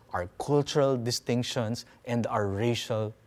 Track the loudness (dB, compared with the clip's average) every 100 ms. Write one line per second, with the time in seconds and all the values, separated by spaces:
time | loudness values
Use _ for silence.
0 | -8 -6 -6 -6 2 2 2 2 2 2
1 | 0 -2 0 -2 0 -2 -2 -4 -10 -14
2 | -4 -2 0 0 0 0 0 0 -2 -2
3 | -2 -6